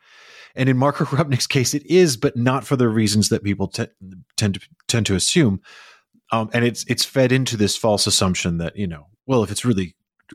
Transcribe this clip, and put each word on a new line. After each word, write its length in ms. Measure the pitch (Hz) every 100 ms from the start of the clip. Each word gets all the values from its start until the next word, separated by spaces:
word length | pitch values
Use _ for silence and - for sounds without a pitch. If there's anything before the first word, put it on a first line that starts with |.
| _ - - - -
And 140 | - 131
in 80 | 127
Marko 280 | 143 -
<laughs> 20 | 156
Rupnik's 400 | 139 156 131 -
case, 280 | 139 120
it 100 | 147 -
is, 300 | 175 175 117
but 200 | 143 117
not 280 | 120 135
for 120 | - 135
the 120 | 120
reasons 400 | 110 107 104 101
that 140 | 113
people 240 | 101 98 95
te-, 220 | - 113 _ 95 95 - -
tend 180 | 104
to, 60 | 95 - _ -
tend 200 | 117 104
to 100 | 95
assume. 440 | - 175 127 95 - - - - _ _ _
Um, 200 | 113 110
and 120 | 120
it's, 200 | 120 107 -
it's 160 | 120
fed 280 | - 135 127
into 240 | 131 131 110
this 200 | 101 -
false 300 | 113 104 -
assumption 520 | - 95 90 92 85
that, 180 | 85 -
you 100 | 98
know, 220 | 78 - _ -
well, 160 | 131
if 80 | 104
it's 140 | 104
really 320 | 123 98 90 - _ _ _